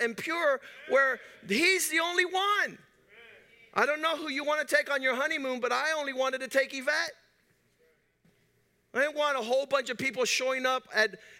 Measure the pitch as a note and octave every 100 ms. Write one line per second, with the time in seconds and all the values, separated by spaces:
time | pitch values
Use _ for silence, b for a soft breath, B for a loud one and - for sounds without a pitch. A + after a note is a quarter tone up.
0 | A#3 A3 - E4 D#4 C4 B B D#4 C5
1 | C4+ - B B - G#3 F4 F#4+ D#4 D#4+
2 | E4+ F4 F4+ F#4 G4+ G4+ E4 - - _
3 | _ - A#3 - - - - - B3+ D4+
4 | D#4+ D#4 D#4 C4+ D4 D4+ C#4+ D4 D4 C#4
5 | C4 B3 D4+ D#4+ C4 B3+ A#3 B3 D4+ D#4
6 | C#4 B3+ C4 C4 C4 C4+ C4+ C4+ C4 D4+
7 | E4 - _ _ _ _ _ _ _ _
8 | _ _ _ _ _ _ _ _ _ A#3+
9 | D4 D4 D4 C4+ A3 C4 C4+ C4+ C4 A#3+
10 | C4+ A#3 A#3+ - B3+ C4 B3+ C4 - G#3
11 | G#3+ F#3 B B